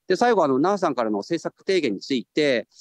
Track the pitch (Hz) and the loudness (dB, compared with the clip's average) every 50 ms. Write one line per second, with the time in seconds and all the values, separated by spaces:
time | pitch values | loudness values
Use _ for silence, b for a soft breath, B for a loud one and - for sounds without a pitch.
0 | _ - 185 180 240 247 226 190 156 139 131 131 160 190 208 - 185 156 131 123 | _ -2 0 2 2 2 4 4 2 2 2 2 2 2 0 0 0 -2 0 0
1 | 113 107 104 101 - - 170 156 - 170 - _ _ - 190 180 147 113 98 87 | -2 -2 -2 -4 -4 -4 -6 -6 -6 -8 -12 _ _ -2 0 0 0 -2 -4 -4
2 | - - 139 117 92 _ - 156 151 143 123 110 - _ B B | -6 -4 -4 -4 -4 _ -2 0 2 2 2 0 -2 _ B B